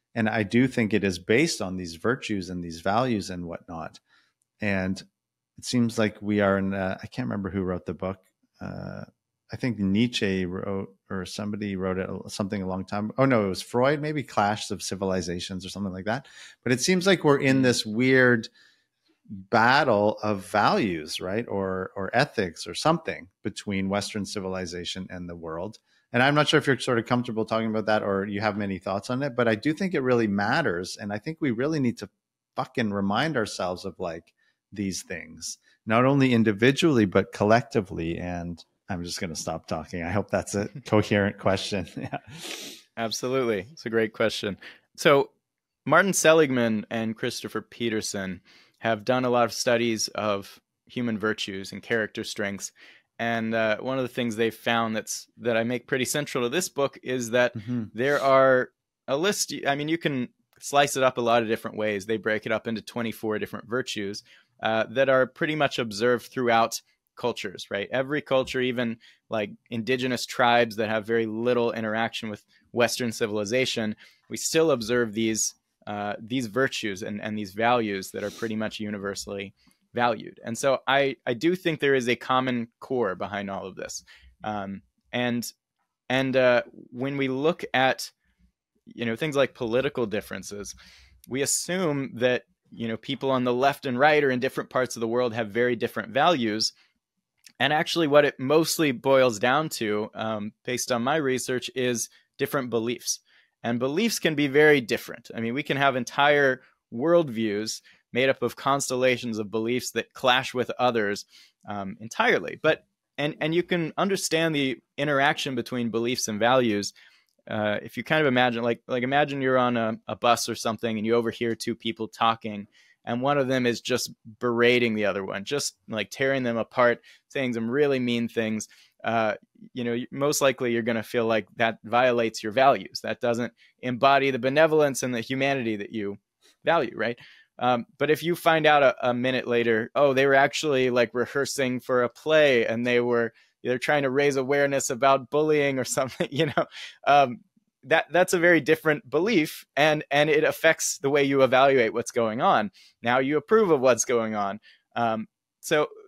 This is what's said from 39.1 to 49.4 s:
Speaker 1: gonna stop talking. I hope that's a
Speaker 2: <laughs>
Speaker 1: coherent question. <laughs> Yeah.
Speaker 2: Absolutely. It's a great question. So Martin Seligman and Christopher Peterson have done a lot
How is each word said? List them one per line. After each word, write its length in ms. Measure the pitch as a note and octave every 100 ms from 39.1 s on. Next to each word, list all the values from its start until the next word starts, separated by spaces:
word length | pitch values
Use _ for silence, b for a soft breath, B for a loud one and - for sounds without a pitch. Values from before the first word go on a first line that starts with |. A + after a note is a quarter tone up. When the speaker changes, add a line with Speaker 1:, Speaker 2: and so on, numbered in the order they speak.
| -
Speaker 1:
gonna 140 | F#2
stop 320 | D2+ - D#2+ -
talking. 380 | D#2+ D2+ F2+
I 60 | E2
hope 200 | G2+ -
that's 240 | G2 -
a 140 | G2+ A2
Speaker 2:
<laughs> 180 | C#3 -
Speaker 1:
coherent 520 | G#2+ G#2 G#2 G2 -
question. 500 | G#2 F#2+ - G2+ E2+
<laughs> 40 | -
Yeah. 220 | - - B D#3 B B B B B -
Speaker 2:
Absolutely. 680 | A2+ - B2+ C3 A#2 G#2 A2
It's 140 | D#3+ A#2+
a 40 |
great 220 | A2+ A2
question. 440 | - A2 - G#2+ F#2 B B B -
So 340 | E3+ C#3 - _ _ _ _ _
Martin 280 | - D#3+ G3
Seligman 760 | - D#3 D#3+ D3 B2+ A#2 G#2+ -
and 260 | A2+ A2+ A2
Christopher 440 | B2 - G#2+ A2
Peterson 800 | - - A#2 G#2+ - G2+ F#2+ F2+ b b b _
have 260 | A2+ A2
done 200 | G#2 B2+
a 60 | B2+
lot 140 | A#2+